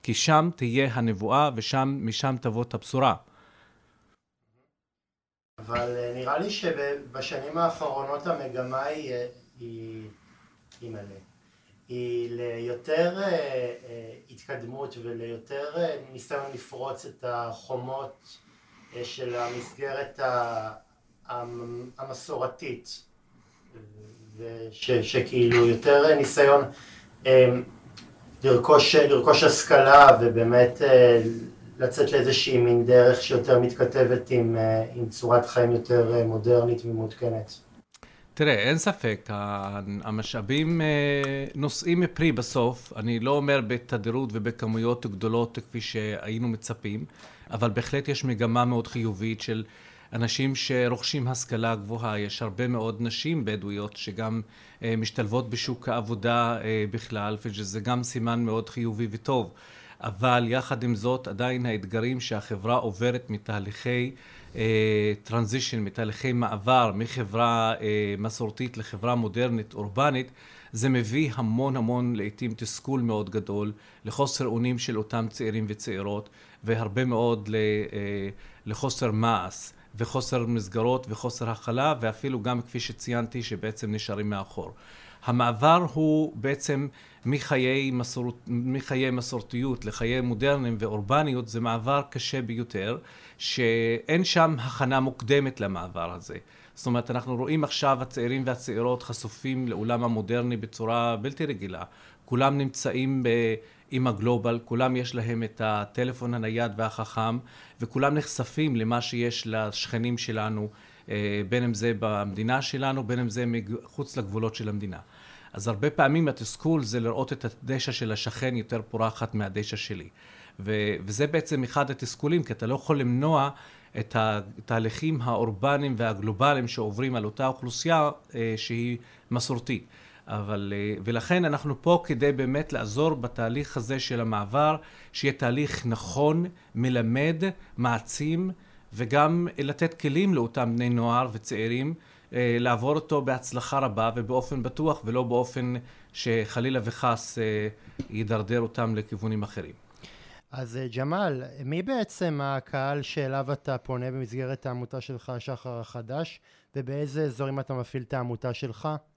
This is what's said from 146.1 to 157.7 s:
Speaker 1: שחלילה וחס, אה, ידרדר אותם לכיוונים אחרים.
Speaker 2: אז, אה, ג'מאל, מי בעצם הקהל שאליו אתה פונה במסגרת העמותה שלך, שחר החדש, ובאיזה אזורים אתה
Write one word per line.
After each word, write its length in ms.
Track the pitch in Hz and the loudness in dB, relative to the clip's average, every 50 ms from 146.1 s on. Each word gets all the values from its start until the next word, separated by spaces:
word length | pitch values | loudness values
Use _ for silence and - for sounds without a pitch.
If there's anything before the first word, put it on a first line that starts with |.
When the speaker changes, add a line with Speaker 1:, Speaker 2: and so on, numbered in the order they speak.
Speaker 1:
שחלילה 680 | - - - 123 113 113 107 104 - 120 117 135 131 127 104 | -12 -6 -2 0 0 0 0 -2 -4 -2 -2 0 -2 -2 -2
וחס, 540 | 113 - - - 123 117 110 - - - 120 | -4 -6 -2 0 0 0 0 -4 -10 -6 -4
אה, 300 | 110 110 107 107 107 107 107 - - - - - - - | -2 -2 -2 -2 -4 -4 -8 -10 -20 -18 -12 -12 -12 -8
ידרדר 500 | 107 107 113 104 113 107 101 95 120 120 | -4 -4 -2 0 0 -2 0 0 0 -2
אותם 360 | 117 113 - - 117 113 110 | -2 -2 -2 -2 -2 0 -2
לכיוונים 460 | 107 104 - 113 98 107 110 110 107 | -2 -4 -6 -8 -6 -4 -2 -2 -2
אחרים. 320 | 104 - - 104 82 76 - - - _ - - - - - - - - - - _ _ | -4 -6 -8 -10 -10 -10 -16 -20 -20 _ -20 -20 -20 -20 -20 -20 -20 -20 -20 -20 _ _
Speaker 2:
אז, 240 | - 127 131 117 113 | -12 -12 -10 -8 -8
אה, 100 | 127 131 123 110 | -8 -8 -6 -4
ג'מאל, 460 | 123 131 143 165 196 208 170 139 123 - - - 143 135 | -4 -4 -2 -2 -2 0 -2 -2 -4 -8 -12 -14 -12 -8
מי 180 | 131 156 175 | -6 -4 -4
בעצם 580 | 180 226 269 240 208 - - - 180 170 151 143 | -2 -2 -2 -2 -2 -4 -4 -4 -2 -2 -2 -2
הקהל 600 | 139 139 139 135 - - - 139 135 139 143 143 | -2 -2 -4 -4 -6 -6 -6 -4 -2 -2 -2 -4
שאליו 500 | 143 - - 165 143 131 135 135 135 131 | -6 -6 -4 -4 -4 -2 -2 -4 -2 -4
אתה 260 | 147 - _ - 131 123 | -6 -6 _ -6 -6 -6
פונה 320 | _ - 127 123 123 131 | _ -6 -6 -4 -4 -6
במסגרת 560 | 127 135 131 107 113 131 131 127 135 - - | -6 -6 -8 -6 -6 -8 -6 -6 -8 -8 -8
העמותה 340 | 135 123 123 123 - - 131 | -8 -6 -6 -8 -8 -10 -10
שלך, 320 | - - 131 117 - - 127 120 | -10 -10 -12 -12 -10 -10 -10 -8
שחר 420 | - - 131 113 - 131 120 117 | -8 -8 -10 -8 -10 -10 -10 -10
החדש, 600 | 113 - - 120 117 113 131 151 165 - - - _ _ _ _ _ _ _ | -10 -10 -12 -12 -10 -8 -6 -6 -6 -6 -8 -20 _ _ _ _ _ _ _
ובאיזה 480 | 135 131 123 139 143 151 139 135 156 156 | -8 -6 -6 -4 -4 -4 -4 -2 -2 -2
אזורים 360 | 143 117 117 139 135 139 139 | -2 -2 -4 -4 -4 -4 -4
אתה 140 | 131 - | -4 -4